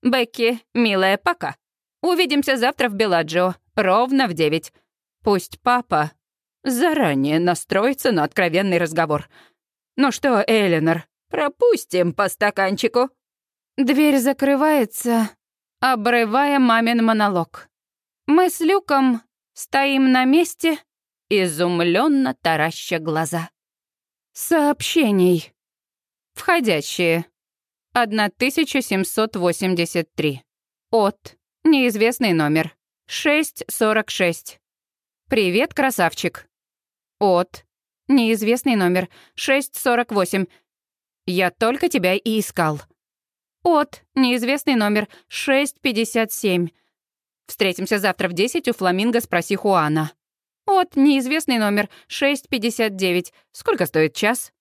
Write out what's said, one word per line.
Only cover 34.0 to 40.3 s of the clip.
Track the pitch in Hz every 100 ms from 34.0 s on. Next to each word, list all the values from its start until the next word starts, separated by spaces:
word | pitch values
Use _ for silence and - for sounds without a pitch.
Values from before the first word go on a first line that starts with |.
| -
шесть. | - 180 165 - - _ _ _ _ _ _ _
"Привет, | 233 190 185 269
красавчик". | - 269 233 170 - 170 - - _ _ _ _ _ _ _
От. | 202 180 180 - _ _ _ _ -
Неизвестный | 269 226 226 214 247 277 220
номер. | 180 180 180 - -
Шесть | - - 269 269 -
сорок | 262 240 240
восемь. | 202 180